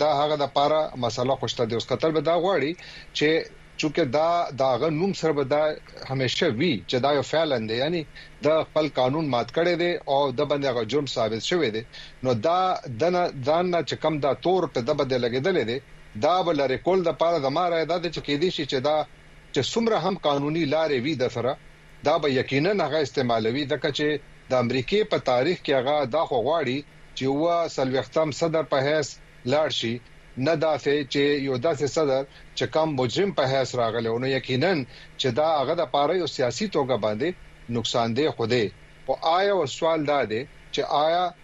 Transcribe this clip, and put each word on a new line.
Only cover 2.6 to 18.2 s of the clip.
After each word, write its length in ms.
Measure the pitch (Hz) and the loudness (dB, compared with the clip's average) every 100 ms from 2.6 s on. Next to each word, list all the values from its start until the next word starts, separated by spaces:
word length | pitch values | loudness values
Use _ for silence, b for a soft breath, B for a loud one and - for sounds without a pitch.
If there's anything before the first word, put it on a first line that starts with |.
| 139 180 B B B - | 0 -4 B B B 0
چې 120 | 147 160 - - - - | 2 2 -2 -14 -18 -6
چونکه 240 | 156 160 | -2 0
دا، 240 | 147 147 165 170 165 131 | 0 2 2 0 -2 0
د 40 | |
هغه 260 | 131 120 160 | 2 2 0
نوم 220 | 151 196 165 | 0 -2 0
سره 120 | 160 | 0
به 120 | 147 | 0
دا 180 | 131 147 156 - - - - | 2 2 2 -2 -12 -16 -6
همیشه 360 | 131 123 - 175 113 | -2 -2 0 0 2
وي 160 | 170 104 - | 0 0 -2
چې 80 | 120 | 0
دا 60 | 139 | 2
یو 100 | 147 | 0
فعلاً 360 | - 151 160 123 110 | 2 0 0 0 -2
دی، 80 | 117 | -2
یعنی 180 | 147 175 147 B B - | -2 -4 -6 B B -2
دا 120 | 143 160 135 | 2 2 2
خپل 200 | 156 151 139 | 0 0 2
قانون 300 | 127 151 151 | 0 0 0
مات 200 | 127 - 160 | -2 0 0
کړی 180 | 170 170 | 2 2
دی 100 | 175 170 - | 0 -2 0
او 220 | 139 143 | 2 2
د 80 | 120 143 | 0 0
باندې 180 | 147 139 | 0 0
هغه 180 | 120 | 0
جرم 220 | 107 143 135 | 0 -2 -2
ثابت 360 | 131 110 110 - | -2 -2 -2 -2
شوی 200 | 175 127 | 0 0
دی. 120 | 107 - B B B | -2 -10 B B B
نو 120 | 127 | 0
دا 260 | 117 160 180 185 160 147 113 | 2 2 2 0 -2 -6 -2
دنه، 220 | 165 180 175 139 127 | 0 2 0 -2 0
ځان 180 | 165 180 | 2 2
نه 80 | 170 | 0
چې 120 | 143 - | -2 -2
کم 120 | 156 156 143 | -2 0 0
دا 60 | |
تور 340 | 127 170 185 160 | 0 0 0 0
په 60 | 135 | -2
ده 120 | 120 | -2
باندې 220 | 147 135 131 | 0 0 0
لګېدلی 400 | 120 127 165 180 113 | 0 0 0 0 -2
دی، 80 | 131 - - - 107 143 | -4 -8 -20 -16 -2 2
دا 100 | 185 | 2
به 100 | 175 | 2
لرې 260 | 151 135 127 | 2 0 0
کول 180 | 170 190 | 2 2
د 80 | 170 147 | 2 0
پاره 180 | 165 170 | 0 2
د 80 | 135 | 0
ما 220 | 151 180 | 0 0
رایه 160 | 165 | 0
دا 140 | 151 175 | 0 -2
ده 100 | 170 | -4
چې 100 | 156 | -6